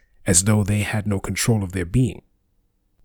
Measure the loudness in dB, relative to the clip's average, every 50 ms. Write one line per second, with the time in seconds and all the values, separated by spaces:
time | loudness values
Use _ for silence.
0 | _ _ _ _ -2 2 2 4 4 4 2 2 2 0 0 -2 -2 -2 -4 -4
1 | -2 -2 -4 -4 -4 -6 -6 -2 0 0 2 0 0 -4 -4 -6 -6 0 0 0
2 | 0 0 -2 -8 _ _ _ _ _ _ _ _ _ _ _ _ _ _ _ _
3 | _